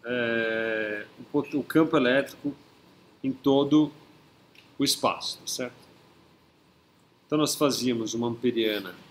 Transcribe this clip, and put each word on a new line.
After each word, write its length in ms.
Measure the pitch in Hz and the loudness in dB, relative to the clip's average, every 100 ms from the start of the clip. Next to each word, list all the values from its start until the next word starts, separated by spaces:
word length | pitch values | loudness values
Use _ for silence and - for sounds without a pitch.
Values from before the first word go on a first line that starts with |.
é, 1000 | 117 123 117 113 113 113 113 110 107 107 104 - | -4 -2 0 0 -2 -2 -2 -4 -4 -6 -10 -18
o 60 | |
pot-, 320 | 123 147 139 147 | -4 -4 -2 -6
o 60 | |
campo 340 | - 156 160 156 | 0 2 4 4
elétrico 580 | 123 135 139 - 143 139 - _ _ _ _ _ | 4 2 0 -8 -10 -10 -20 _ _ _ _ _
em 100 | 135 | -8
todo 600 | 127 143 139 139 151 147 - - - _ _ _ - _ - | -2 2 4 6 4 4 -4 -20 -20 _ _ _ -20 _ -2
o 60 | |
espaço, 540 | 139 - 117 85 - - | -2 2 0 -2 -8 -10
tá 80 | - | -10
certo? 360 | - 123 - - - _ _ _ _ _ _ _ _ _ _ _ _ _ | -8 -8 -12 -20 -20 _ _ _ _ _ _ _ _ _ _ _ _ _
Então, 120 | 156 | 0
nós 160 | 147 | 2
fazíamos 600 | - 147 113 123 117 110 | 2 0 2 0 0 -2
uma 140 | 113 120 | -2 -2
amperiana 680 | 117 127 113 110 104 92 90 - | 0 0 2 0 -2 -6 -14 -20